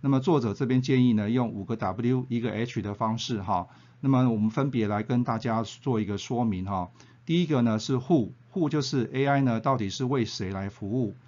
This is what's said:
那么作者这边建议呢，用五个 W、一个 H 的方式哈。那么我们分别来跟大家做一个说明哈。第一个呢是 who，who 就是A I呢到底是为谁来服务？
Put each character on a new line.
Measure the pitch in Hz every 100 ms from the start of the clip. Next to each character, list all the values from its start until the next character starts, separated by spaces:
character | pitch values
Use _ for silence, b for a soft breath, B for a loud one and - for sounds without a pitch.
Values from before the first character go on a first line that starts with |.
那 | 139
么 | 135
作 | 135 156
者 | 120
这 | 101 131
边 | 127
建 | 127 135
议 | 123
呢， | 110 104
用 | 123 120
五 | 98
个 | 98 113
W、 | 101 95 120 127 127
一 | 117
个 | 113
H | 98 117 123
的 | 101
方 | 101 110 113
式 | - 113
哈。 | 95 95 87 B B B
那 | 135
么 | 131 127
我 | 113
们 | 110
分 | 113 139
别 | 127 104
来 | 104
跟 | 110 123
大 | 120 113
家 | 123 113
做 | 110 - - 117
一 |
个 | 101 101
说 | - 120
明 | 117 92
哈。 | 95 98 90 B B B
第 | - 165
一 | 170
个 | 143
呢 | 120 110
是 | -
who，who | 131 127 170 101 - - - 151
就 | 151
是 | 131 143 113
A | 131 139
I | 139
呢 | 135 113
到 | 127 131
底 | 101
是 | -
为 | 127 135
谁 | 110 - 92
来 | 95 98
服 | - 98 120
务？ | 113 -